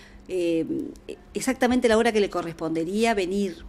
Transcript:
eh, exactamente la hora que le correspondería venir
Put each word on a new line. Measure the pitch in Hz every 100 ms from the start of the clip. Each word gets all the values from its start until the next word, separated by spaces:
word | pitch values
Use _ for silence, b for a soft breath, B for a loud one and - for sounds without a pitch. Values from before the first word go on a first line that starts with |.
| B B -
eh, | 185 170 165 156 170 - - - - - -
exactamente | - 254 254 247 240
la | 214
hora | 240
que | 214
le | 190
correspondería | 175 165 165 160 165 165 208 226
venir | 208 175 196 196 165